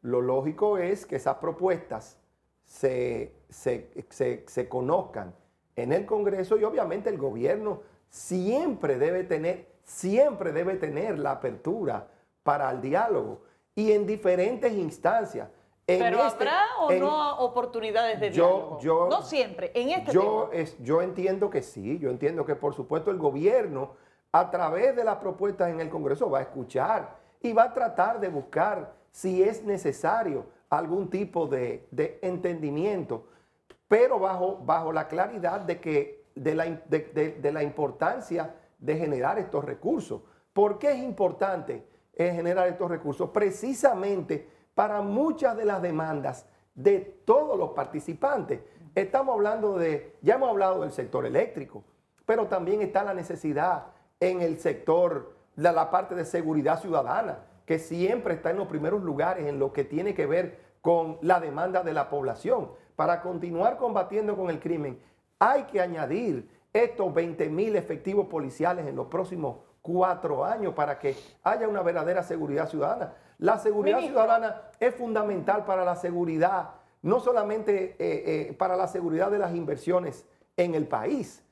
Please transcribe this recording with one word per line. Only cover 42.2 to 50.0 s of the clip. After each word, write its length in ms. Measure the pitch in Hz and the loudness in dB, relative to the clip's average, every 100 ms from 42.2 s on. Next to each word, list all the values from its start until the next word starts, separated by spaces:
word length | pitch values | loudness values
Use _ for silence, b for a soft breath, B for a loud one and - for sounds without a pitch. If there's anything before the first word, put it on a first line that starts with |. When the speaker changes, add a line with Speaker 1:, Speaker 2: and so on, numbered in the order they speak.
| 175 | 0
Speaker 1:
generar 320 | 170 170 185 180 | 0 0 2 2
estos 220 | 175 175 | 0 -4
recursos 400 | 165 160 139 175 | -4 -4 -4 -2
precisamente 1160 | 214 202 190 247 262 269 185 196 196 160 151 B B B | 0 0 -2 -6 2 4 4 -2 -4 -2 -6 B B B
para 260 | - 214 208 | 0 2 0
muchas 540 | 202 208 311 311 262 220 | 0 2 0 2 0 2
de 80 | |
las 160 | 214 196 | 0 0
demandas 640 | 175 156 160 156 135 127 - b b | -2 -2 -2 -2 -4 -8 -16 b b
de 260 | - 139 196 - - | 2 4 4 0 -10
todos 340 | - 247 302 208 | 4 6 6 0
los 120 | 165 | -2
participantes. 880 | - 139 156 156 160 277 269 175 - B B B | -4 -4 -6 -8 -2 0 0 -2 -6 B B B
Estamos 400 | - 196 262 269 | -2 2 2 2
hablando 440 | 226 208 226 208 190 | 2 2 2 0 2
de, 380 | 165 147 | 0 0